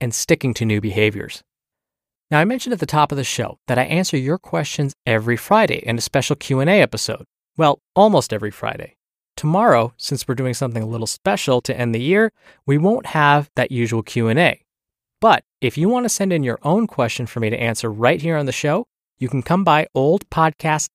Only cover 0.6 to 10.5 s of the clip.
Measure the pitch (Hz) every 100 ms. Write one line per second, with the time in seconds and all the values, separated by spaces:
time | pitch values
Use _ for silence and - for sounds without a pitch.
0.6 | 110 104 107 98 107 104 - - _ _
1.6 | _ _ _ _ _ _ - 247 208 254
2.6 | 247 220 - 151 147 139 127 - 107 -
3.6 | - 123 127 170 185 147 131 175 - 170
4.6 | 147 - 139 - - 113 113 117 - 214
5.6 | 190 - - 117 - 143 - 143 - 135
6.6 | 143 202 143 110 - - - _ _ -
7.6 | 156 - _ - 214 175 - 107 104 -
8.6 | 113 - - _ _ _ _ - 151 180
9.6 | 233 123 113 - - 139 - 123 131